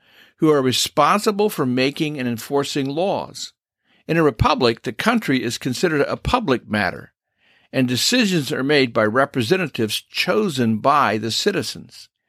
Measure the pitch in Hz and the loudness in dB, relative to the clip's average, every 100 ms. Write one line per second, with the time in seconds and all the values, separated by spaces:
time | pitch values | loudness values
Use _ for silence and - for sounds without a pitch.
0 | _ _ - - 156 147 127 117 - - | _ _ -20 0 2 4 2 0 0 2
1 | 147 202 220 202 208 - 135 127 131 - | 2 2 0 0 -2 -2 -2 0 0 0
2 | 151 151 123 113 - 143 135 151 135 143 | -4 -4 -6 -6 -4 -4 -2 -4 -4 -2
3 | 190 139 69 - - _ _ _ _ _ | -2 -4 -6 -12 -16 _ _ _ _ _
4 | - 165 151 120 247 196 120 117 - - | -2 2 2 4 2 4 2 0 -4 -4
5 | 214 233 - 131 120 - 143 123 180 151 | 0 0 0 0 -2 -6 -6 -2 0 0
6 | - - - 254 196 123 - 104 92 - | -2 -4 -2 0 0 -2 -2 -2 -2 -4
7 | - _ _ _ _ _ _ 135 127 123 | -12 _ _ _ _ _ _ -2 0 0
8 | - 254 208 180 131 131 135 147 127 117 | 0 2 2 0 -2 -4 0 2 2 2
9 | 107 120 139 135 113 185 160 - 110 - | 2 2 0 0 0 0 -2 -4 -4 -4
10 | - - - 208 208 131 117 110 135 147 | -6 -4 0 0 0 0 0 0 2 2
11 | 117 107 113 - 208 190 113 - - - | 2 0 -2 -2 -2 -2 -4 -10 -16 -20
12 | - _ | -20 _